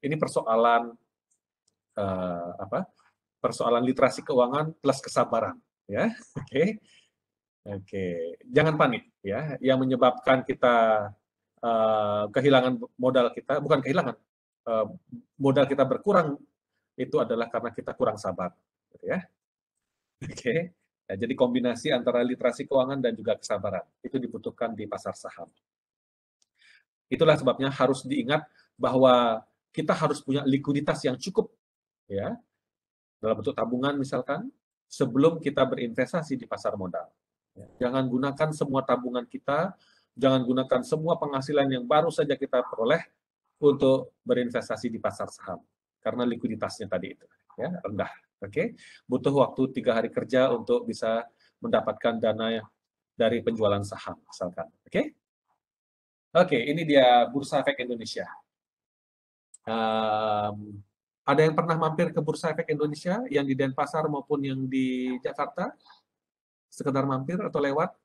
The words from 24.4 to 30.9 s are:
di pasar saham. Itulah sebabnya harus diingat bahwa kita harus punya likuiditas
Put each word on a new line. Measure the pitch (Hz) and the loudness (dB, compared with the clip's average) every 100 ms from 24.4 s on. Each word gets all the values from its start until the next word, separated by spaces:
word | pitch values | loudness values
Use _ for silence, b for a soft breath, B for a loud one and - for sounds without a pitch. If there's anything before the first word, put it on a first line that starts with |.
| - - 113 | -12 -6 -6
di | 104 104 | -6 -8
pasar | 101 98 - | -8 -8 -10
saham. | - - 85 _ _ _ _ _ _ _ _ _ _ b b b b _ _ | -14 -16 -20 _ _ _ _ _ _ _ _ _ _ b b b b _ _
Itulah | 135 160 147 | 2 4 6
sebabnya | 131 120 135 | 4 2 -2
harus | 131 131 135 | 2 2 2
diingat | 131 139 120 151 - b b | -2 -4 0 -2 -2 b b
bahwa | _ 123 127 131 123 120 110 - _ _ | _ 0 6 8 8 4 0 -6 _ _
kita | - 151 | -6 -2
harus | 165 156 147 | 0 0 -2
punya | - 135 | -2 -2
likuiditas | 135 135 143 139 147 | 2 0 0 -2 -2